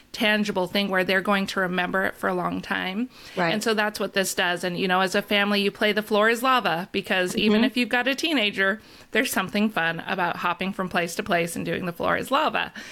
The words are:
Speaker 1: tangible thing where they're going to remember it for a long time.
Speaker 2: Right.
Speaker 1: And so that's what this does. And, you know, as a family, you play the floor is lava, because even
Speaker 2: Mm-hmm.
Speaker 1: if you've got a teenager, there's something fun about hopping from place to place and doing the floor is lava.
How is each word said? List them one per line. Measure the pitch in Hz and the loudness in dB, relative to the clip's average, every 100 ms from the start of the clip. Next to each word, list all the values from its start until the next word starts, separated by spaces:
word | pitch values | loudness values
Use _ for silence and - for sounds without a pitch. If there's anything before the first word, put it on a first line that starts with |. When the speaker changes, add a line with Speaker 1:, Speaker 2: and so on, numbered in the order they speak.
| - | -12
Speaker 1:
tangible | - 214 214 208 190 175 | -2 2 2 2 0 0
thing | 202 196 | 0 0
where | 185 185 | 2 2
they're | 190 | 2
going | 196 196 196 | 2 0 0
to | 196 | -2
remember | 180 180 180 190 | -2 0 -2 0
it | 196 - | -2 -2
for | 196 | -2
a | |
long | 180 175 180 | 0 -2 -4
time. | - 196 180 196 247 - - - | -4 -4 -4 -4 -6 -8 -8 -2
Speaker 2:
Right. | 175 | 0
Speaker 1:
And | 214 | 0
so | 226 | 0
that's | 214 208 208 | 0 0 -2
what | 196 | -2
this | 196 190 - | -2 -2 0
does. | 180 175 180 | 0 0 -2
And, | 175 | -2
you | 185 | 2
know, | 185 | 2
as | 185 208 | 2 0
a | |
family, | - 208 202 202 | 2 2 2 2
you | 196 | 0
play | - 214 | 2 0
the | 208 | 0
floor | 208 208 220 | 2 4 4
is | 233 | 2
lava, | 262 247 196 165 196 | 2 2 2 -2 -4
because | 202 185 190 180 226 | -4 0 0 0 2
even | 214 214 | 4 4
Speaker 2:
Mm-hmm. | 262 | 4
Speaker 1:
if | 247 | 2
you've | 220 | 0
got | 247 247 | 0 0
a | |
teenager, | 269 320 277 208 196 190 208 - - - | -2 0 0 0 0 0 0 -6 -20 -4
there's | 220 - | -2 0
something | 196 180 208 214 | -2 -2 0 0
fun | 180 165 165 - | 0 -2 -2 -4
about | 190 175 175 | -2 -2 -2
hopping | 175 170 190 | -2 -2 -4
from | 196 185 | -4 -2
place | 180 170 - | -2 -2 -4
to | |
place | 208 175 170 - | 0 0 0 -4
and | 170 | -4
doing | 170 180 | -4 -4
the | |
floor | - 180 175 | -2 0 0
is | - | 0
lava. | 277 269 190 - - - | 0 0 -2 -6 -10 -16